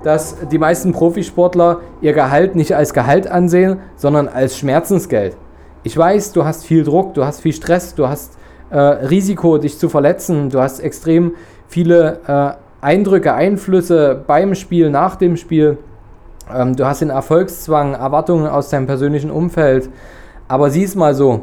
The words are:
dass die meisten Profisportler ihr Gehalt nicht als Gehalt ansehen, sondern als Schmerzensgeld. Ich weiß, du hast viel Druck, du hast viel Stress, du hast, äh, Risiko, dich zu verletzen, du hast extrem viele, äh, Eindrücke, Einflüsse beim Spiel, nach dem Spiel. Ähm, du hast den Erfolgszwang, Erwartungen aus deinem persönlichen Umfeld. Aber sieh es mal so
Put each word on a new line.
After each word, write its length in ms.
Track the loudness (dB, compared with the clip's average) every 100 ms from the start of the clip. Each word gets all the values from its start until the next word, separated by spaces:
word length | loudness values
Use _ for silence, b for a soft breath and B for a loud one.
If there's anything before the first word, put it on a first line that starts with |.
dass 340 | 0 -2 -2 -12 -4
die 80 | 0
meisten 340 | 0 0 -2
Profisportler 880 | 0 0 0 -6 0 0 4 2 2 B B
ihr 140 | 0
Gehalt 420 | 0 2 2 2 0
nicht 200 | 0 0
als 180 | 0
Gehalt 360 | 0 2 0 2
ansehen, 500 | 0 2 2 2 -2 B -6
sondern 340 | 0 0 -2
als 280 | -2 -4 -2
Schmerzensgeld. 800 | -2 -2 0 -2 0 -2 -2 -8 b b b b
Ich 140 | -8 0
weiß, 340 | 2 2 0
du 120 | -2 -2
hast 200 | -6 0
viel 180 | 0
Druck, 320 | 2 0 0 -2
du 100 | -4
hast 160 | -4
viel 100 | -6
Stress, 440 | -6 -2 -2 -2 -4
du 120 | -4
hast, 300 | -4 -10 -20 B B B
äh, 80 | 0
Risiko, 800 | 2 2 0 0 0 0 2 2
dich 220 | 0 -4
zu 100 | -2
verletzen, 600 | 0 0 0 -2 -2 0
du 120 | -2
hast 180 | -2 -4
extrem 540 | -10 -6 0 2 2 -4 B B -10
viele, 520 | -4 4 4 4 -2 -2
äh, 240 | 0 0 -4 -20 -6
Eindrücke, 540 | 0 0 2 2 2
Einflüsse 920 | 0 0 0 0 0 2 2 4 0 0
beim 260 | 2 2
Spiel, 380 | -2 -2 0 2
nach 240 | 2 -2 0
dem 200 | 0 0
Spiel. 440 | -2 2 2 0 -10 -20 -20 -20 -20 -20 -10
Ähm, 220 | -2 -2 0
du 100 | -2
hast 160 | -2
den 80 | -2
Erfolgszwang, 840 | -4 0 0 0 -6 -2 0 0 -4
Erwartungen 520 | -2 -2 0 0 0
aus 220 | -2 -2
deinem 160 | -4 -2
persönlichen 460 | -2 -2 -2 -4
Umfeld. 580 | -4 -4 0 2 2 -2 B B B B B -6
Aber 220 | 0 2
sieh 140 | 2
es 120 | -2 0
mal 200 | 0 4
so 260 | 2 2